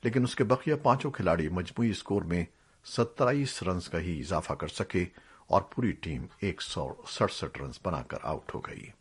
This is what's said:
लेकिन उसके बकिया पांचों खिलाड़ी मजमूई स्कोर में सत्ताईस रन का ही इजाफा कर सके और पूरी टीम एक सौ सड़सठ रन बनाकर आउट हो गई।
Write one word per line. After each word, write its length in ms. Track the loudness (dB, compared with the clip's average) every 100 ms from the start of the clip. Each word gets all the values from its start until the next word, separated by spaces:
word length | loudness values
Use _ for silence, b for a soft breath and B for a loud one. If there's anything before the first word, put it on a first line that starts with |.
| 2
लेकिन 180 | 2
उसके 200 | 0 2
बकिया 320 | 4 4 4 2
पांचों 360 | 4 4 2
खिलाड़ी 380 | 0 2 4 2
मजमूई 440 | 0 -4 2 2
स्कोर 300 | 2 0 0
में 220 | 2 0 0 b b b -10
सत्ताईस 720 | 0 0 4 2 4 0 -2
रन 160 | 0 0 0
का 60 | -4
ही 200 | -2 -4
इजाफा 360 | 0 -2 0 -4
कर 120 | -4
सके 380 | -4 -2 0 0 B B B B
और 200 | 2 2 0
पूरी 160 | 0 0
टीम 260 | -4 -6 -6 -4
एक 180 | -4 -2
सौ 340 | -6 -4 -6 -6 -10
सड़सठ 520 | 0 0 0 -6 -6
रन 120 | -10 -6 -4
बनाकर 340 | -4 -4 -6
आउट 300 | -4 -6 -6
हो 60 | -10
गई। 320 | -8 -12 -14 -20